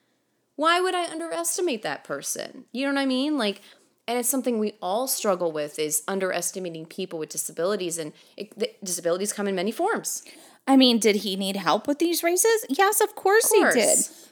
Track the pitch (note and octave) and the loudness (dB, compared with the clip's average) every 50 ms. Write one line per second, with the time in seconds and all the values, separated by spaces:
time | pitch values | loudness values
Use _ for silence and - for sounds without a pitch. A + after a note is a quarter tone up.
0 | _ _ _ _ _ _ _ _ _ _ _ - D4+ E4 F4 F4+ F#4 F#4 F#4 F4+ | _ _ _ _ _ _ _ _ _ _ _ -2 2 2 2 2 2 0 0 -2
1 | E4+ - D#4 D#4+ E4 E4 E4 E4+ E4+ - - - F4+ E4+ A#3+ G#3 - D#3 C#3 - | -4 -4 -6 -8 -8 -6 -6 -4 -4 -4 -2 -2 -2 -2 -2 -2 -4 -6 -8 -8
2 | - - D3 C#3 C#3 - - - - - - - - _ - B3 C#4 C#4 C#4 C#4 | -8 -8 -8 -8 -6 -8 -8 -8 -8 -10 -12 -18 -18 _ -6 -4 -2 -2 0 0
3 | C4+ C4+ B3+ B3+ C#4 D4+ D4+ C4+ G#3+ G3+ G3+ - - - - _ _ _ _ _ | 0 0 0 0 0 0 0 0 0 -2 -4 -6 -10 -20 -20 _ _ _ _ _
4 | - - A#3+ B3 A#3+ - C#4 C4 A3+ B3+ A#3 G#3+ G#3+ G#3 - - F3+ F3+ G3 A#3+ | -8 -4 -4 -2 -2 0 -2 0 0 0 0 0 -2 -4 -4 -6 -6 -4 -2 -2
5 | C4 C4 - - - G#3 F#3 F3 F3 E3 D#3 D3+ D3 D3+ - - D#3 D3+ D3 - | -2 -4 -4 -2 0 0 0 0 0 -2 -2 -4 -6 -6 -4 -4 -4 -2 -2 -4
6 | - - G3 G3 F#3 F#3 - F3 F3 - - F#3+ F#3 E3+ E3 D#3+ D#3+ - - - | -4 -2 -4 -2 -2 -2 -2 -2 -4 -4 -6 -6 -8 -8 -8 -10 -12 -12 -8 -8
7 | F#3 F3+ E3+ D#3+ D#3 D3+ - - - - E3 E3+ E3 G3 G#3+ F#3+ F#3 E3 E3 E3+ | -8 -8 -6 -8 -8 -8 -8 -8 -8 -8 -6 -4 -2 -2 -2 -2 -4 -6 -6 -6
8 | D#3 D3+ - - - _ - - G#3 - - G#3 - - - - G#3 F#3 E3+ E3+ | -8 -10 -12 -16 -20 _ -14 -14 -14 -12 -8 -6 -6 -6 -8 -10 -10 -8 -6 -4
9 | E3 E3 F3 F#3 G3+ G3+ - G#3 G3+ G3+ G3 F3+ F3+ A3 A3+ - F4 A4 G#4 G3+ | -2 -2 -2 -2 -2 -4 -4 -4 -4 -2 -2 -2 -2 -4 -2 -2 -2 -2 -2 -2
10 | - - - - - - - - - - - _ - C4+ C4+ C4 C4 B3 A#3 G#3+ | -4 -8 -10 -10 -12 -16 -20 -20 -20 -20 -20 _ 2 4 6 8 8 8 6 4
11 | A3+ A3 G3+ G#3 G3+ G3+ F#3+ F#3+ G3 F#3+ F#3+ G3 E3+ D#3+ D#3+ G#3 - D4 D4 - | 4 4 2 2 0 -2 -4 -2 -2 -4 -4 -2 2 2 2 2 2 -2 0 0
12 | E4+ F4 E4 E4 E4+ E4+ F4+ F4+ - A4+ A4+ G#4+ A4 - C4+ - G4 G4+ G#4 - | 2 0 0 2 0 0 2 2 4 4 2 2 0 -2 2 4 4 4 4 2
13 | G#4+ - - - - F#4+ G4+ A4+ A#4 - G#4+ F#4+ - A#3 - A#3+ G3+ - - - | 0 0 -2 0 2 4 6 6 6 6 6 6 6 6 4 4 4 4 4 4
14 | - - - - - - | 2 -2 -6 -16 -20 -14